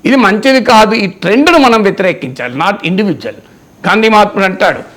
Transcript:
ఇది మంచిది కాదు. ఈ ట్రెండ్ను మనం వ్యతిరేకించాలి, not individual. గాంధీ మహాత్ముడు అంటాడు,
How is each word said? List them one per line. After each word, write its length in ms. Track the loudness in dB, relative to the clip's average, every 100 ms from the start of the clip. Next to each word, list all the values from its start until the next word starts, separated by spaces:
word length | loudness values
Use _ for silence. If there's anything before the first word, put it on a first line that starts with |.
| -2
ఇది 100 | 0
మంచిది 480 | 2 0 0 0
కాదు. 320 | 2 4 4 0
ఈ 120 | -4
ట్రెండ్ను 500 | -6 -2 0 2 4
మనం 240 | 4 2
వ్యతిరేకించాలి, 720 | 0 0 -4 -4 -8 -10 -10
not 240 | -4 -4 -4 -4
individual. 480 | -2 -2 -4 -8 -14 -20 -20 _ _ -2
గాంధీ 220 | 0 2
మహాత్ముడు 360 | 4 2 0 -2
అంటాడు, 340 | 0 -2 -4 -10